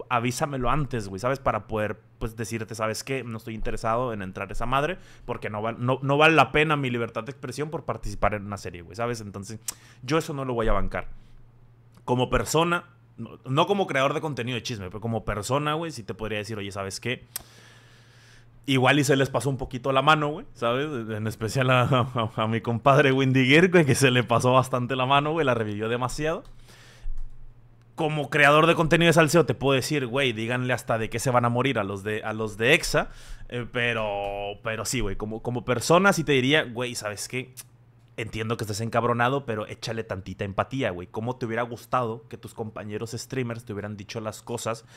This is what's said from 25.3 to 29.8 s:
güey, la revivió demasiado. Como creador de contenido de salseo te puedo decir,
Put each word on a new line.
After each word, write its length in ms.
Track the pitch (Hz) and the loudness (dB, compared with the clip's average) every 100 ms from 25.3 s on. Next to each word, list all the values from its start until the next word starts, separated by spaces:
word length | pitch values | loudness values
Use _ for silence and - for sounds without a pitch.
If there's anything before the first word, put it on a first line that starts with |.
güey, 160 | 165 143 | 2 2
la 80 | |
revivió 340 | 117 107 104 110 | 2 0 -4 -2
demasiado. 540 | 120 123 - 151 180 - - - - - - - - - - - - - - - | -2 -4 -2 -4 -4 -8 -20 -20 -20 -20 -10 -6 -4 -4 -8 -18 -20 -20 -20 -14
Como 340 | - 156 151 135 | -4 -2 -2 0
creador 380 | 151 143 151 160 | 6 8 8 6
de 80 | |
contenido 340 | 170 135 165 170 | 4 4 4 6
de 60 | |
salseo 320 | 160 156 170 143 | 6 6 6 4
te 80 | |
puedo 200 | 127 131 | 2 2
decir, 320 | 135 | 2